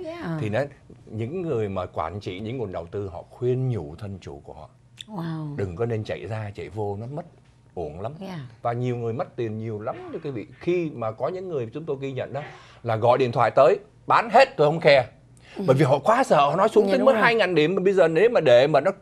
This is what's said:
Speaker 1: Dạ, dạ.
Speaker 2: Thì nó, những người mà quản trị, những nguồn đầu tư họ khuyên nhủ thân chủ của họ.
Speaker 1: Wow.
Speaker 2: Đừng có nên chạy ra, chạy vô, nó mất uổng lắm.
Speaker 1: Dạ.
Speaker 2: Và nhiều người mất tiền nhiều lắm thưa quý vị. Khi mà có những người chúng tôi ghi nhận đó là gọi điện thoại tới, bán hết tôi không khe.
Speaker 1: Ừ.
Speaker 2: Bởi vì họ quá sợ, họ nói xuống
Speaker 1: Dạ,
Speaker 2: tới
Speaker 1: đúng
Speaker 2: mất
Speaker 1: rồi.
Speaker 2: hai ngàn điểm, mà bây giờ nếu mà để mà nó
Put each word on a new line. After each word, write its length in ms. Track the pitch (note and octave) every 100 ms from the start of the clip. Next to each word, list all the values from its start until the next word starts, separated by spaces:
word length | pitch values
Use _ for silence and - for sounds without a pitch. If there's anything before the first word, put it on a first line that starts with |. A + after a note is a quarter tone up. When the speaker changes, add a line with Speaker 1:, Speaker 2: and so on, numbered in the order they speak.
Speaker 1:
Dạ, 120 | F4 E4+
dạ. 160 | D#4+ E3
Speaker 2:
Thì 80 | A2
nó, 120 | G#2+ C#3+ - _ - -
những 360 | G#2+ A#2 F#3
người 260 | E3 A#2+ G#2
mà 180 | F#2+ F2+
quản 340 | F#2+ D#2+ G2+
trị, 200 | G2+ F#2
những 180 | A2 C3
nguồn 140 | G#2
đầu 140 | F2+ E2+
tư 220 | G#2 G2+
họ 160 | E2+ -
khuyên 380 | - B2 B2+ C3
nhủ 240 | A2 D2+ D#2+
thân 200 | G#2 F#2+
chủ 200 | - C#2+
của 80 | -
họ. 160 | D2 D2+ _ _ - -
Speaker 1:
Wow. 500 | G#3 E3 D#3+ D3+ C#3+
Speaker 2:
Đừng 200 | G2 E2+
có 100 | A#2
nên 180 | A2
chạy 220 | G#2+ - F#2+
ra, 240 | A2 G#2
chạy 140 | G2+ F2+
vô, 280 | G2+ G2+ G2+
nó 60 | A#2+
mất 180 | D3 E3+ _ _ _ _
uổng 260 | - D#2 D#2
lắm. 120 | G#2+ D#3
Speaker 1:
Dạ. 180 | F#3+ F3 B2 -
Speaker 2:
Và 100 | A#2+
nhiều 240 | A#2+ B2 A#2+
người 160 | A#2
mất 240 | A#2+ F3+ -
tiền 220 | A2+ G#2+
nhiều 220 | A2 G#2+
lắm 160 | A2 F4 F4+
thưa 60 | A3+
quý 60 | D3+
vị. 160 | B2 - -
Khi 320 | E3+ F3 E3
mà 160 | B2 A2
có 180 | A2 C3
những 200 | F#3 F#3+
người 200 | D3+ A2+
chúng 100 | D3+
tôi 120 | D#3+ C3+
ghi 120 | C3+
nhận 200 | B2+ F#2+
đó 80 | C3 C#3+ - - -
là 140 | A#2 A2
gọi 220 | A#2 B2+
điện 140 | B2
thoại 180 | B2+ A2+
tới, 280 | C3+ D3 G3+ - _ -
bán 240 | C#3 A3
hết 260 | A3 C4+ -
tôi 100 | D3
không 120 | E3
khe. 260 | E3 C#3 A#2+ _ _ - - -
Speaker 1:
Ừ. 80 | F#3+
Speaker 2:
Bởi 100 | C#3
vì 80 |
họ 140 | D3 G3
quá 260 | G3+ A#3
sợ, 120 | B3+ F#3 C#3+
họ 60 | E3+
nói 120 | G#3+
xuống 160 | G#3+ D4
Speaker 1:
Dạ, 40 |
Speaker 2:
tới 80 | C4+
Speaker 1:
đúng 80 | C4
Speaker 2:
mất 60 |
Speaker 1:
rồi. 100 | A3
Speaker 2:
hai 120 | A#3+
ngàn 200 | A3+ F3+
điểm, 200 | E3 D3+
mà 60 | F#3+
bây 100 | F#3
giờ 140 | F#3+ E3
nếu 200 | D#3+ A3+
mà 100 | A3
để 260 | D#3 A#2+ C#3+
mà 140 | D3
nó 100 | E3+ F#3+